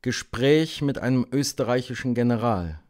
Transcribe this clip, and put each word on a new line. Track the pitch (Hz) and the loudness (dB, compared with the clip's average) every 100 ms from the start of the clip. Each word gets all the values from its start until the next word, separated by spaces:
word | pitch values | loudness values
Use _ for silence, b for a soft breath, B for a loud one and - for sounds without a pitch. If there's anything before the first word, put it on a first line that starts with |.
Gespräch | 127 117 - - 135 156 160 - | -2 -4 -6 0 4 4 2 -2
mit | 143 131 | -4 -2
einem | 123 131 120 | 0 0 2
österreichischen | 139 139 - 117 123 123 120 127 120 | -2 -2 -2 0 0 -2 -6 -2 0
General. | 120 117 117 101 85 78 | 2 2 0 0 -2 -10